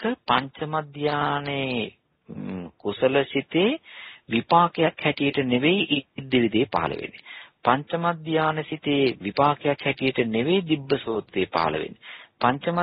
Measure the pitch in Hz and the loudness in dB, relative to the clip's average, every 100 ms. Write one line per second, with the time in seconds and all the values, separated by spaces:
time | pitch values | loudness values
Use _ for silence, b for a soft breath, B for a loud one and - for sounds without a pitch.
0 | 220 254 - 123 135 - 156 156 147 143 | -6 -4 0 0 0 -10 -6 -6 -6 -4
1 | 147 147 143 143 143 139 131 123 98 _ | -2 0 0 -2 -4 -4 -2 -4 -6 _
2 | _ _ - 104 98 92 87 _ 104 - | _ _ -16 -12 -8 -10 -10 _ -6 0
3 | 131 139 135 139 - 165 208 320 B B | 2 2 0 -4 -2 0 0 0 B B
4 | B B - 113 - 170 170 - 156 - | B B -4 -2 4 4 4 2 0 2
5 | 151 143 139 139 131 123 147 196 - 143 | -2 0 0 0 0 2 2 2 0 -2
6 | - - 135 127 113 107 135 85 82 82 | -4 -14 0 2 4 2 0 0 -2 -4
7 | - - B B B _ 113 131 147 170 | -10 -14 B B B _ 2 2 0 -2
8 | 170 165 156 156 156 156 - 156 147 143 | -2 -2 0 0 2 -2 -6 -6 0 2
9 | 131 110 98 - 143 147 147 143 143 - | 2 0 -4 2 2 4 0 0 -2 -2
10 | 131 131 117 110 139 196 165 151 135 135 | -2 0 0 0 2 0 0 -2 0 -2
11 | 117 107 - 95 92 82 80 78 78 - | -2 -6 -4 -4 0 0 0 -2 -6 -12
12 | B B B - 120 139 170 175 | B B B 0 0 0 -2 -2